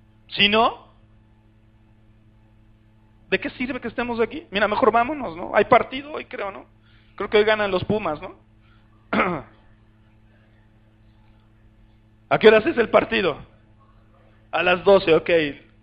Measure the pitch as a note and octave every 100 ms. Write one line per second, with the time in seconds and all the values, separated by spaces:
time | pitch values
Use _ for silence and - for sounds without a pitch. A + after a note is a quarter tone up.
0 | _ _ - - G3+ A3 A#3+ - - _
1 | - _ _ _ _ _ _ _ _ _
2 | _ _ _ _ _ _ _ _ _ _
3 | _ _ _ F#3+ C#4 - B3+ B3+ A3+ -
4 | A#3+ A3+ A3 C#4+ - G3 G#3 G#3 G#3+ A#3
5 | A#3+ D4+ G#3 E3 - G#3+ G#3 A#3 A3 C4
6 | C#4+ B3+ B3 - G3+ A3+ - _ _ _
7 | _ - G#3 G#3+ G#3+ G#3+ G3+ F3+ F3 G#3+
8 | F3+ D3+ F#3 - _ _ _ _ _ _
9 | _ G#3 G3 D#3 - - - _ _ _
10 | _ _ _ _ _ _ _ _ _ _
11 | _ _ _ _ _ _ _ _ _ _
12 | _ _ - D3 G#3+ G#3+ C4 A#3+ A3 -
13 | - A3+ F3+ C3 - - _ _ _ _
14 | _ _ _ _ _ D#3+ F3+ F3+ F3 G3
15 | F3 D#3+ E3+ E3 D3 C#3 - _